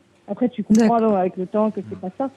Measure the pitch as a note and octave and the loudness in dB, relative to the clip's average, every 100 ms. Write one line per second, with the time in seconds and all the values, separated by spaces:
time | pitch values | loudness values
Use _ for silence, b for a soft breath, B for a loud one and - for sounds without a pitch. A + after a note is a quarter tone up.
0 | _ _ - G3+ B3 - G3+ G#3+ A3 A#3 | _ _ -12 -4 -4 -2 2 4 4 4
1 | A3 G3+ F3+ F#3 F3+ G#3 A3 G3+ G3+ F#3 | 2 2 0 -4 -6 -2 -2 -4 -10 -10
2 | F#3 - C4+ | -12 -6 -8